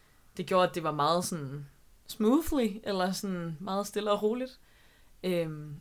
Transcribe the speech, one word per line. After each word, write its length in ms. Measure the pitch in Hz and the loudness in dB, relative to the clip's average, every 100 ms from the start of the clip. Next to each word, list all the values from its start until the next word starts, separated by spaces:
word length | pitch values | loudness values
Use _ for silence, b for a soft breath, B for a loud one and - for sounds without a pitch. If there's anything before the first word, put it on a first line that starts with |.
| b b b - | b b b -10
det 100 | 156 | 0
gjorde, 220 | 190 180 | 4 4
at 60 | |
det 80 | 175 | 2
var 100 | 160 | -2
meget 320 | 151 147 170 | 2 2 2
sådan 420 | 175 170 135 147 143 - - - - | 0 -4 -6 -10 -12 -18 -20 -20 -12
smoothly, 720 | - 214 285 320 294 220 202 | 0 4 4 4 2 2 0
eller 280 | - 196 185 | -4 0 0
sådan 440 | 185 202 180 170 156 | 0 -4 -4 -4 -6
meget 260 | 196 196 202 | -4 -4 -4
stille 240 | 208 208 | -2 0
og 100 | 208 | 2
roligt, 360 | 214 247 254 - b b b b b b | 2 0 -4 -10 b b b b b b
øhm, 580 | 185 175 165 151 151 147 | -2 0 -2 -6 -10 -14